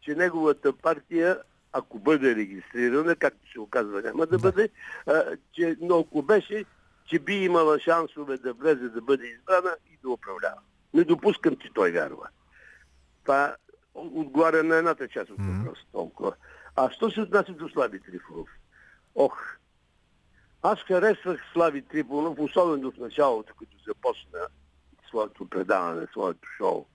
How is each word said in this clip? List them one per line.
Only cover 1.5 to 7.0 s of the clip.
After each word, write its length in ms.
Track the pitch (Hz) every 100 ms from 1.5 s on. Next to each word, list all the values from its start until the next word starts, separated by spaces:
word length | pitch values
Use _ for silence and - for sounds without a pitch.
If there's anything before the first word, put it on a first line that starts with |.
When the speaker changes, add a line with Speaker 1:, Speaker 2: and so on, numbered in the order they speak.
| _ _
Speaker 1:
ако 260 | 135 - 113
бъде 360 | 104 156 135 113
регистрирана, 800 | 101 95 - 120 123 131 160 165
както 360 | 147 - _
се 80 | -
оказва, 420 | 107 131 104 101
няма 240 | 117 113 160
да 120 | 180
Speaker 2:
Да. 20 |
Speaker 1:
бъде, 280 | 190 185 220 _ - - -
а, 160 | 156 - - _
че, 240 | - 170 156
но 180 | 170 175
ако 220 | 160 151
беше, 440 | 139 214 - 208 202 _ _ _